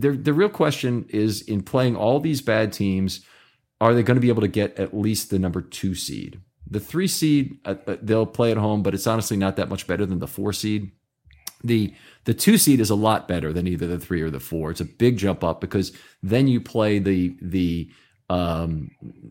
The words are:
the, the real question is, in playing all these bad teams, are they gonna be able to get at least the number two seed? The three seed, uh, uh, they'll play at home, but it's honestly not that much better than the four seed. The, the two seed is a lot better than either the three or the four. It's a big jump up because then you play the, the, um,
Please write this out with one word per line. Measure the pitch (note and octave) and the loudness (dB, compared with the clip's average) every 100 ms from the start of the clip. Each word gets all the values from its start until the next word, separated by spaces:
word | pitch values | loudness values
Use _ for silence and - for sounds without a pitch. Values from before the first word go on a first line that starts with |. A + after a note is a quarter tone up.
the, | C#3 | 0
the | C3+ C#3+ | 0 0
real | D3 G3+ | 2 0
question | G#3 D3+ - B2+ A#2+ - | 2 0 0 -2 -2 -2
is, | G#2+ G#2+ G#2 | 0 0 -2
in | - G#2 | -4 -4
playing | - C3 B2+ | 0 0 2
all | A#2 G#2+ C#3+ | 2 2 2
these | D#3+ C#3 | 0 -2
bad | - A2 G#2+ | 0 0 0
teams, | - G2+ F#2+ F#2+ - _ _ _ _ _ - | 0 0 0 -2 -4 _ _ _ _ _ 0
are | A2+ | 4
they | A#2+ | 4
gonna | A#2+ B2+ | 4 4
be | A#2+ | 4
able | G#2+ | 2
to | G2+ | 2
get | G#2 G2+ - | 0 -2 -2
at | F#2+ G#2 | -4 -2
least | G#2 G#2+ - | -2 -2 -2
the | F#2+ | -2
number | F#2 F2 | 0 -4
two | - - F#2+ | -8 -6 -6
seed? | F2+ - A1 - F#2 - _ - | -4 -8 -10 -12 -16 -20 _ -8
The | G#2 | -8
three | - E3 F#3+ | -4 -2 -2
seed, | - D#3+ D3 C3 - | 0 2 2 2 -6
uh, | - F#2+ - | -8 -8 -6
uh, | F#2+ | -6
they'll | G#2 A2 A2 | 0 2 2
play | - A#2 | 2 2
at | A2 | 2
home, | G#2+ G#2 | 2 2
but | G2 | 0
it's | G2 A#2 | 0 0
honestly | A2 - G#2 | 0 0 0
not | F#2+ G2 | 0 0
that | F2 | -4
much | F#2+ - | -4 -4
better | F2 | -2
than | G2 F2 | -2 -2
the | - | -6
four | - G2+ | -6 -4
seed. | F#2+ G#2+ G#2+ F#2+ _ _ _ _ _ - - | -4 -2 -4 -6 _ _ _ _ _ -18 -8
The, | A#2+ A2+ G2 - - _ | 0 2 0 -6 -20 _
the | - | -4
two | A#2 - A3 | 2 6 6
seed | - B2+ | 6 4
is | G#2 | 4
a | |
lot | G#2 A2 G#2+ - | 2 2 2 0
better | F2 D#2 | -4 -2
than | E2+ F2+ | -2 -2
either | E2+ E2+ | -2 -4
the | F2 | -6
three | - F2 | -4 -2
or | D#2+ | -2
the | C2+ | -6
four. | - E2 D#2 | -6 -6 -6
It's | E2 | -6
a | |
big | D#2+ - A#2+ A2 | -8 2 2 2
jump | G2 F2 | -2 0
up | E2+ - | -2 -2
because | F2+ G2+ F2+ - - - | -2 -2 -2 -8 -20 -10
then | F#2+ A#2+ C3+ | 0 2 4
you | A#2+ | 2
play | - A2+ G#2+ G#2 | 0 0 2 2
the, | F#2+ F#2 F2+ F2+ | 2 2 0 -4
the, | F2+ F#2 F2 E2+ D2+ _ _ _ - | -4 -2 0 -2 -8 _ _ _ -4
um, | F2+ E2+ E2 E2+ D#2+ C2+ _ - - A1 | -2 -2 -2 -4 -6 -8 _ -20 -20 -20